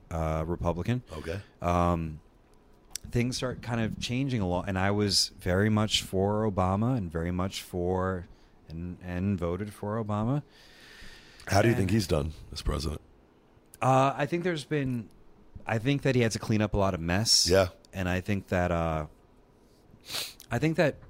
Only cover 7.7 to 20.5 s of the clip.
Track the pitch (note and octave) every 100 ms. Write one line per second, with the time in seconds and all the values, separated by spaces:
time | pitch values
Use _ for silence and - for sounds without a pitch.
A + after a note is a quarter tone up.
7.7 | F2+ F2 F#2 F#2 F#2 F2 - - - -
8.7 | E2 F2 F2 F2+ F2+ G2 F#2+ E2+ F2+ G#2
9.7 | - G#2 A2+ G#2+ G#2 A2 D3 - - -
10.7 | - - - - - - - - G2 A2+
11.7 | A#2 F#2 A2 F#2+ D#2+ D#2 - - D2+ -
12.7 | D2 D2+ D2+ - - _ _ _ - _
13.7 | - B2+ C3 C3+ B2 D3 F3 F3+ D#3+ -
14.7 | D3+ C3 B2 G#2+ - - - - - -
15.7 | A2+ A#2+ C#3+ C#3 B2+ A2+ G#2+ - A2 G#2+
16.7 | G#2 G2 F2+ E2 F#2 A2+ - E2 F#2+ F#2
17.7 | - - F#2+ F2+ F#2 - G2 - F#2 F2
18.7 | E2+ E2 D#2 D2+ - - _ - _ _
19.7 | _ - - - - - - -